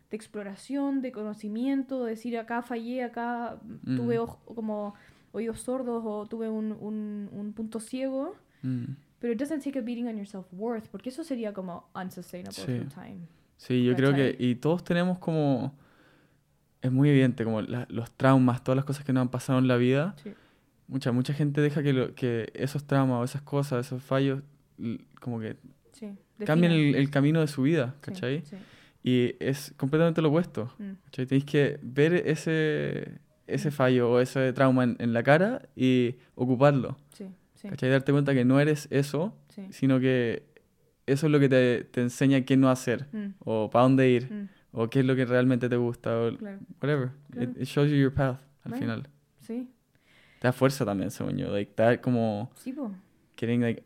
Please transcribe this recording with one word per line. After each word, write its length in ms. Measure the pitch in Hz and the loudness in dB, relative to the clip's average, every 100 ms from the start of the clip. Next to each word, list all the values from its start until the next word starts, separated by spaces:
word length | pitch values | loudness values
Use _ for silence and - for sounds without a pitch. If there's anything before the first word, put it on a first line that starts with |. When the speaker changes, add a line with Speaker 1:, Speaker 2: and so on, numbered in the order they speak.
| _ | _
Speaker 1:
de 60 | 214 | -12
exploración, 840 | - 208 196 196 - 277 277 277 | -12 -12 -12 -12 -8 -4 -2 -2
de 100 | 247 | -4
conocimiento, 920 | 208 214 214 214 220 269 277 269 262 | -8 -10 -10 -8 -4 -2 -2 -2 -4
de 60 | 240 | -4
decir, 240 | 220 240 233 | -6 -6 -8
"Acá 240 | 226 233 | -6 -6
fallé, 420 | 240 240 233 254 | -6 -8 -6 -6
acá 540 | 240 233 233 233 240 - 214 - | -6 -6 -6 -6 -8 -12 -16 -12
Speaker 2:
Mm. 120 | - 254 | -6 -2
Speaker 1:
tuve 220 | 123 233 | 0 -2
oj-, 200 | 233 - - | -4 -8 -16
como 400 | 226 220 208 208 208 - _ _ | -10 -6 -6 -8 -12 -20 _ _
oídos 280 | 202 226 220 | -8 -6 -6
sordos 420 | - 254 247 233 | -6 -6 -4 -6
o 220 | 220 208 208 | -6 -8 -8
tuve 220 | 226 226 | -8 -6
un, 240 | 220 214 | -4 -4
un, 560 | 214 208 214 214 208 202 | -6 -8 -8 -8 -8 -10
un 220 | 202 208 | -10 -10
punto 260 | 208 220 220 | -10 -10 -10
ciego". 560 | 220 262 269 262 294 415 _ _ | -8 -6 -4 -4 -6 -10 _ _
Speaker 2:
Mm. 320 | 127 123 117 139 _ _ | -6 -6 -6 -10 _ _
Speaker 1:
Pero 120 | 240 | -4
it 40 | 226 | -4
doesn't 240 | 285 311 | -4 -6
take 120 | 277 269 | -6 -6
a 60 | |
beating 240 | 233 240 240 | -6 -6 -6
on 100 | 220 | -8
your 100 | 202 | -10
self-worth, 580 | 196 180 180 226 226 220 | -12 -14 -10 -6 -6 -8
porque 180 | 196 247 | -12 -12
eso 140 | 262 | -10
sería 280 | 320 254 214 | -8 -6 -6
como 380 | 202 185 170 - | -8 -10 -12 -14
unsustainable 600 | 190 185 185 180 180 190 | -12 -12 -12 -14 -14 -14
Speaker 2:
Sí. 80 | 190 190 123 | -10 -6 -6
Speaker 1:
through 100 | 135 | -6
time. 320 | - - 190 170 _ _ _ | -12 -16 -18 -18 _ _ _
Speaker 2:
Sí, 280 | - 127 | -2 2
yo 120 | 123 123 | 4 4
creo 180 | 135 | 4
que, 160 | 139 127 | 4 2
Speaker 1:
¿Cachai? 140 | - 123 | 0 -2
Speaker 2:
y 40 | |
todos 300 | 117 147 175 | 0 0 -2
tenemos 340 | - 175 180 180 | 0 0 0 -2
como, 580 | - 160 147 127 110 - _ _ _ _ _ _ _ _ _ _ | -2 0 2 0 -2 -8 _ _ _ _ _ _ _ _ _ _
es 100 | 127 | -2
muy 160 | 127 147 | 4 6
evidente, 320 | 139 131 117 | 6 4 2
como 160 | 110 110 | -2 -2
la, 240 | - 123 123 | -4 -6 -6
los 220 | 110 117 - | -8 -8 0
traumas, 460 | 135 135 127 120 | 4 6 6 2
todas 140 | - 131 | 0 0
las 80 | |
cosas 200 | 143 139 | 0 -4
que 80 | - | -2
nos 100 | 131 | 0
han 60 | 123 | 0
pasado 280 | 123 - 127 | -2 -2 2
en 80 | 127 | 4
la 100 | 123 | 4
vida. 380 | 123 135 170 - | 4 2 0 -6
Speaker 1:
Sí. 100 | 214 - _ _ _ _ - | -16 -18 _ _ _ _ -10
Speaker 2:
Mucha, 240 | 131 127 | -6 -2
mucha 240 | 123 131 | 0 0
gente 260 | 147 147 147 | 0 0 2
deja 220 | 147 147 | 0 0
que 100 | 143 | 0
lo, 220 | 131 123 | 2 0
que 380 | - 123 117 110 | -2 -2 -2 -4
esos 320 | - 135 147 147 | -6 -6 -6 -2
traumas 340 | 139 131 120 | 0 2 0
o 40 | |
esas 180 | 123 139 | -2 -6
cosas, 440 | - 143 143 123 123 | -4 -4 -2 -2 -4
esos 140 | 127 | -8
fallos, 360 | - 135 139 135 139 _ _ - | -4 0 0 -2 -6 _ _ -10
l-, 220 | 113 104 - _ | -8 -8 -12 _
como 200 | 127 117 | -8 -8
que 160 | 110 - - - _ | -8 -10 -16 -20 _
Speaker 1:
Sí, 140 | - 214 196 _ - 208 | -18 -16 -16 _ -8 0
Speaker 2:
cambien 240 | 160 170 | 4 4
Speaker 1:
definen. 240 | 165 147 | 4 4
Speaker 2:
el, 0 | |
el 160 | 135 139 | 4 2
camino 300 | 143 143 160 | 2 2 2
de 80 | 151 | 0
su 140 | 143 | 0
vida, 340 | 131 165 123 - | 2 2 0 -6
Speaker 1:
Sí, 40 | - | -12
Speaker 2:
¿cachai? 300 | 95 123 147 | -8 -6 -6
Speaker 1:
sí. 120 | - 190 214 - - _ | -8 -16 -20 -20 -20 _
Speaker 2:
Y 320 | 123 123 120 - | 0 2 2 0
es 340 | 98 143 - - | -4 -4 -6 -6
completamente 460 | 135 156 170 165 | -2 2 2 4
lo 60 | 160 | 2
opuesto, 440 | 156 175 - 113 - | 2 0 -4 -8 -10
Speaker 1:
Mm. 140 | 202 196 _ | -14 -14 _
Speaker 2:
¿cachai? 200 | - 127 | -8 0
Tenéis 180 | 135 | 0
que 360 | 143 147 135 - | 2 2 2 0
ver 320 | 113 127 156 | -4 2 4
ese, 1040 | 175 - 156 170 160 156 147 147 - - - - _ - | 4 2 -2 -2 0 0 -2 -4 -6 -8 -14 -20 _ -6
ese 220 | - 151 | -4 -2
Speaker 1:
Mm. 20 | |
Speaker 2:
fallo 400 | 143 127 127 120 | 0 2 4 4
o 80 | 123 | 2
ese 320 | 127 139 131 | 2 0 0
trauma 320 | 123 131 127 | 2 4 4
en, 100 | 127 - | 2 0
en 120 | 117 | 0
la 120 | 117 | 0
cara 440 | 123 156 202 254 - | 4 4 4 -2 -8
y 400 | - 127 127 123 127 _ - | 0 2 4 2 -2 _ -4
ocuparlo, 600 | 127 123 143 143 110 - _ | 0 4 4 4 0 -8 _
Speaker 1:
Sí, 120 | - 190 - _ | -18 -18 -18 _
sí. 140 | _ 208 | _ -12
Speaker 2:
¿cachai? 220 | 139 131 | -2 2
Darte 220 | 135 131 | 2 4
cuenta 200 | 143 139 | 2 4
que 100 | 135 | 4
no 160 | 123 135 | 4 4
eres 260 | 147 147 - | 4 0 0
eso, 440 | 135 143 143 196 - _ | 0 0 -2 -4 -6 _
Speaker 1:
Sí. 180 | - 190 | -18 -18
Speaker 2:
sino 280 | - 135 131 | -2 2 2
que 460 | 131 127 120 104 - _ _ _ _ _ - | 2 2 0 -4 -8 _ _ _ _ _ -2
eso 200 | 139 160 | 0 4
es 60 | |
lo 80 | 147 | 6
que 80 | 139 | 6
te, 360 | 131 123 120 | 6 4 2
te 180 | - - | -2 -2
enseña 420 | 123 - 135 135 | -2 2 4 4
qué 120 | 127 135 | 4 4
no 120 | 135 | 6
hacer, 360 | 127 - 117 139 | 4 0 -2 -4
Speaker 1:
Mm. 220 | 214 202 - | -10 -10 -10
Speaker 2:
o 300 | - 110 104 | -4 -2 2
pa' 120 | 117 | 4
dónde 280 | 127 131 131 | 6 6 6
ir, 200 | 123 131 | 4 0
Speaker 1:
Mm. 160 | 208 202 - _ | -8 -12 -16 _
Speaker 2:
o 180 | - 113 | -4 0
qué 100 | 139 | 2
es 60 | 131 | 2
lo 100 | 131 | 2
que 80 | |
realmente 440 | 120 123 127 123 123 | 2 2 4 2 2
te 80 | 120 | 0
gusta, 440 | 120 117 113 117 | 0 -2 -4 -2
o 160 | 117 - | -2 -4
Speaker 1:
Claro. 220 | 208 98 - - | -10 -14 -18 -6
Speaker 2:
whatever. 280 | 135 147 127 - - | -2 0 -2 -6 -14
Speaker 1:
Claro. 200 | 120 123 | -6 -6
Speaker 2:
It, 40 | - | -4
it 40 | 131 | -4
shows 240 | 147 143 | 2 4
you 60 | 143 | 4
your 160 | 135 | 4
path 280 | 143 135 127 _ _ | 4 0 -2 _ _
al 80 | - | -12
Speaker 1:
Right. 100 | 247 | -6
Speaker 2:
final. 260 | 117 113 139 _ _ _ | -4 -6 -10 _ _ _
Speaker 1:
Sí. 280 | - 233 254 _ _ _ _ _ _ _ | -12 -10 -12 _ _ _ _ _ _ _
Speaker 2:
Te 80 | 120 | -2
da 40 | |
fuerza 320 | - 131 139 | 2 2 2
también, 260 | 107 98 90 | -2 -2 -4
según 260 | - 107 95 | -6 -4 -4
yo. 120 | 87 | -4
Like, 220 | 101 101 | -4 -4
te 80 | - | 2
da 180 | 113 120 | 2 4
como 500 | 127 120 113 104 113 - | 2 0 0 -2 -8 -12
Speaker 1:
Sí, 160 | 254 | -12
po. 200 | 285 240 185 - _ _ - | -8 -8 -10 -18 _ _ -8
Speaker 2:
getting, 260 | 117 120 | -2 0
like, 180 | 120 113 | 0 -2